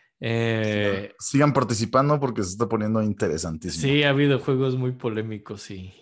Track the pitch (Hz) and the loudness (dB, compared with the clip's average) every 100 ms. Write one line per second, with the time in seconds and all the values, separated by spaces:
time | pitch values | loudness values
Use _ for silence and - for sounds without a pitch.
0 | _ _ 113 117 117 110 107 104 104 98 | _ _ -4 -2 0 0 0 0 0 -2
1 | 101 - - 139 147 135 117 107 110 131 | -6 -10 -2 4 4 4 0 0 2 2
2 | 143 147 135 113 92 101 117 110 107 110 | 4 2 0 -2 -4 -2 0 0 0 0
3 | 107 101 95 78 85 80 90 78 135 143 | 0 0 -2 0 -4 -6 -6 -2 2 4
4 | 143 139 143 131 - 131 131 127 127 127 | 4 4 4 2 2 0 0 0 -4 -4
5 | 123 110 110 107 - 104 - 98 92 - | -4 -4 -4 -8 -12 -14 -12 -14 -14 -18